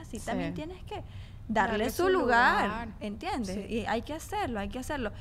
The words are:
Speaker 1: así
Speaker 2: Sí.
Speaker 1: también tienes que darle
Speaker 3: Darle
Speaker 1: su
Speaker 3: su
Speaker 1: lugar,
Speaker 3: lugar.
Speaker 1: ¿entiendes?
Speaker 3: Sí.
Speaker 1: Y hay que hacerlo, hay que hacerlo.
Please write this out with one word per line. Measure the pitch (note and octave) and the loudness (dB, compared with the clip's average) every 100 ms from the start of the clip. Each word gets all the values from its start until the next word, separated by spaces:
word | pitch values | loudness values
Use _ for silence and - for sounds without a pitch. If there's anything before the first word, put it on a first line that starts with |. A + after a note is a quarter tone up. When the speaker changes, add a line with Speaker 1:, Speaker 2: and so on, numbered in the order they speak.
Speaker 1:
así | - A3 | -10 -8
Speaker 2:
Sí. | - | -4
Speaker 1:
también | B3 C4+ | -2 -2
tienes | - D#4 F#4 | -4 -8 -10
que | - G#4 - - - - - | -10 -10 -10 -12 -14 -14 0
darle | A3 G3 A3 | 2 4 2
Speaker 3:
Darle | F3+ | 0
Speaker 1:
su | - | 4
Speaker 3:
su | F#4 | 4
Speaker 1:
lugar, | F#4 B3+ A#3 C4 G4 A3+ | 6 6 8 8 6 2
Speaker 3:
lugar. | A3 A#3 - | -2 -6 -8
Speaker 1:
¿entiendes? | G#3 G#3+ F4 F#4 G3 F#3+ | -8 -6 -4 -2 -2 -4
Speaker 3:
Sí. | F#3+ | -2
Speaker 1:
Y | A3 F#3 | -2 0
hay | A3+ | -2
que | A#3+ | -2
hacerlo, | D#4 - G#4 F4 A3 | -8 -4 -4 -2 -2
hay | G#3 | -4
que | A#3+ | -6
hacerlo. | B3 D4 G#3+ - | -4 -2 -2 -6